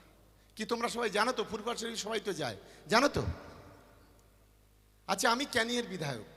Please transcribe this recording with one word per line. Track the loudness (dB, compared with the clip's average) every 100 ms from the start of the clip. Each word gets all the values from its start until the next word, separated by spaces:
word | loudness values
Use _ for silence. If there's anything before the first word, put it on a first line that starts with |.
| -20 -20 -20 -20 -20 -10
কি |
তোমরা | -4 -2 -2
সবাই | 0 0
জানো | 2 2
তো? | 2 -4
ফুরফুরা | -4 -4 -4
শরীফ | -6 -6
সবাই | -4 -4
তো | -2
যায়, | -2 -4 -4 -12 -20 4
জানো | 6 6
তো? | 2 -2 -4 -10 -18 -20 -20 -20 -20 -20 -20 -20 _ -20 _ _ _ _ _ -4
আচ্ছা, | 2 4
আমি | 2
ক্যানিংয়ের | 2 0 2 0 -2
বিধায়ক | -4 -4 -4 -10